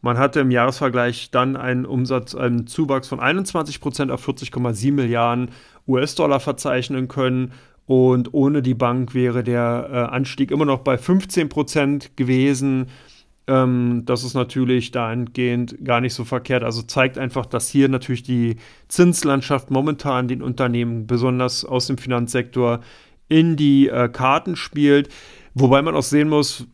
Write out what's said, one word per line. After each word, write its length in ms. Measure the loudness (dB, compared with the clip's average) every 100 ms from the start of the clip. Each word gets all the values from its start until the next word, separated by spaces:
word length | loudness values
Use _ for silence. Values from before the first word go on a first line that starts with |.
Man 160 | 0 2
hatte 220 | 2 2
im 100 | 2
Jahresvergleich 800 | 4 2 2 -2 0 0 -2 -4
dann 260 | 0 0 -2
einen 300 | -4 -4 -2
Umsatz, 480 | -2 -2 -2 -4
einen 320 | -4 -2 -2 -4
Zuwachs 420 | -4 -2 -2 -4
von 120 | -4
einundzwanzig 600 | 0 0 -2 -4 -6 -6
Prozent 300 | -8 -4 -4
auf 120 | -4
vierzig 300 | -6 -8 -8
Komma 220 | -4 -4
sieben 220 | -2 0 0
Milliarden 520 | 0 2 2 0 -4 -10 -20 _ -2
U-S-Dollar 520 | 0 0 0 2 2
verzeichnen 680 | -2 -6 -2 -2 -2 -6 -6
können. 440 | -2 0 0 -4 -10 _ _ _
Und 480 | 4 6 4 0
ohne 260 | 2 2 2
die 140 | 0
Bank 400 | 0 0 0 -2
wäre 280 | 0 0 0
der, 460 | -2 0 0 -2 -4
äh, 60 | -4 -2
Anstieg 360 | -2 -4 -2 -2
immer 160 | 0 0
noch 140 | 0
bei 180 | 0 -2
fünfzehn 500 | 2 0 2 -2 -2
Prozent 680 | -2 -2 0 0 0 -6 -4
gewesen. 720 | 0 2 2 2 0 -2 -4 -12 -20 -20 _ _ 0
Ähm, 580 | 2 2 2 0 -2 -2
das 180 | -2
ist 80 | -2
natürlich 580 | -4 -2 -2 0 0 -2
dahingehend 920 | -4 -4 -4 -6 -2 -2 0 -4 -8
gar 160 | -2 0
nicht 140 | 0
so 100 | -6
verkehrt. 400 | -6 -6 -2 -2
Also 160 | -2 -6
zeigt 380 | -6 0 0 -2
einfach, 260 | -6 -6
dass 240 | -4 -6 -2
hier 220 | 2 4
natürlich 320 | 2 -4 -8
die 340 | -2 -2 0 -4 -10 -20 _
Zinslandschaft 840 | 4 4 4 0 0 0 -4 0
momentan 580 | -2 0 -4 -2 -2 -2
den 120 | -4
Unternehmen, 680 | -6 -2 -2 0 -2 -4 -4
besonders 580 | 0 0 0 -2 -4 -4
aus 200 | -4 -2
dem 120 | -6
Finanzsektor, 840 | -2 -2 -2 -2 -4 0 0 0 -6 -20 _ _ _
in 280 | 4 4 4
die, 320 | 4 6 4
äh, 200 | 4 -2
Karten 480 | 0 0 0 -2 -8
spielt. 540 | -8 0 4 6 4 -10 -20 -20 -12
Wobei 280 | 2 4 4
man 120 | 4
auch 80 | -2
sehen 280 | 0 2 4
muss 360 | 2 0 -4 -14